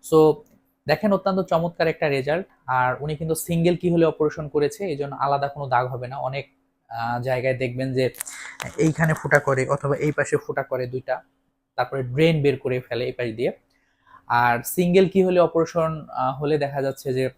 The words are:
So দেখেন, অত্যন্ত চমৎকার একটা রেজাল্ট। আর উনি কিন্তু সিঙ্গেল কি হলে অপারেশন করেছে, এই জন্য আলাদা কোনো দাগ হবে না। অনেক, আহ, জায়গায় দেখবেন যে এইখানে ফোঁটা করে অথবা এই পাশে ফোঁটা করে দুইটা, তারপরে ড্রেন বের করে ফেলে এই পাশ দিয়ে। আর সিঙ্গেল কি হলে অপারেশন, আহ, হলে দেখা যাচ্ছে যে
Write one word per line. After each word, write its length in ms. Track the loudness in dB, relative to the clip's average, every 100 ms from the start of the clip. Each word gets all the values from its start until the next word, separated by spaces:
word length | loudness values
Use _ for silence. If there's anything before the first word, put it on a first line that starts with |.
| 4
So 240 | 6 6 4 -6 _ _ _ -2
দেখেন, 260 | 0 2
অত্যন্ত 280 | 2 2 -2
চমৎকার 480 | 0 0 0 0 -2
একটা 200 | 0 0
রেজাল্ট। 380 | 0 0 -4 -4 _ -4
আর 300 | 0 0 -2
উনি 160 | -6 -6
কিন্তু 180 | -4
সিঙ্গেল 420 | -4 -2 2 2 2
কি 140 | 2
হলে 160 | 4 2
অপারেশন 420 | 2 -2 -2 -4
করেছে, 360 | 0 0 -2
এই 120 | -6 -6
জন্য 200 | -6 -4
আলাদা 320 | -2 0 -2
কোনো 180 | -6 -2
দাগ 200 | 0 0
হবে 220 | -4 -8
না। 80 | -8
অনেক, 360 | -6 -6 -10 _ _ _ _
আহ, 340 | -6 -4 -2
জায়গায় 320 | -2 0 0
দেখবেন 400 | 0 -2 -4 -2
যে 160 | 0 0 -2 -12 -12 -18 -12 -12 0
এইখানে 380 | 0 2 0
ফোঁটা 240 | 0 4 2
করে 300 | 4 0 0
অথবা 280 | -2 -2 -2
এই 160 | 0
পাশে 240 | -2 0 -2
ফোঁটা 260 | -2 -6
করে 240 | -4 -4 -4
দুইটা, 360 | -6 -6 -6 _ _ _ _ _ -6
তারপরে 260 | -4 -2
ড্রেন 400 | -4 2 4 4
বের 160 | 2 2
করে 220 | -2 -4
ফেলে 240 | -4 -4
এই 80 | -4
পাশ 140 | -4 -6
দিয়ে। 260 | -2 -4 -4 _ _ _ _ _ -20 _
আর 360 | 2 4 2
সিঙ্গেল 460 | -2 0 4 4 4
কি 160 | 4
হলে 160 | 2 4
অপারেশন, 640 | 4 2 0 0 -2 -4 -10
আহ, 300 | -4 -4 -2
হলে 180 | -2 0
দেখা 240 | 0 -2
যাচ্ছে 320 | -4 -4 -4
যে 160 | -2 -2